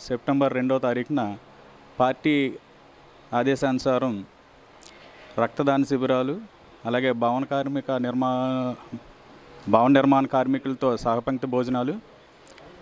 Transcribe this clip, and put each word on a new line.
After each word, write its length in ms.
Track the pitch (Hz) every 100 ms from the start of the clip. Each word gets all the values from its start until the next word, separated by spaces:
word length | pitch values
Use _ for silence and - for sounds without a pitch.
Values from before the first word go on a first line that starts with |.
సెప్టెంబర్ 520 | - 123 - 139 139
రెండవ 260 | 127 131 131
తారీఖున 580 | 127 120 123 147 104 101 - - - - - -
పార్టీ 520 | 127 131 156 147 135 - - - - - - - -
ఆదేశానుసారం 880 | 120 127 131 139 127 135 127 127 104 92 - - - - - - - - - - -
రక్తదాన 420 | 117 - 139 135
శిబిరాలు, 540 | 135 135 127 127 127 180 220 - - - 113
అలాగే 260 | 123 131
భవన 320 | 117 117 123
కార్మిక 460 | 135 139 139 139 127
నిర్మా-, 840 | 131 123 123 127 127 131 131 127 120 - 117 - - - - - - 104
భవన 240 | 110 123
నిర్మాణ 340 | 139 139 135 135
కార్మికులతో 720 | 135 131 135 135 127 131 113
సహపంక్తి 500 | 123 117 120 131 131
భోజనాలు, 480 | 123 123 127 123 208 - - - - - - - -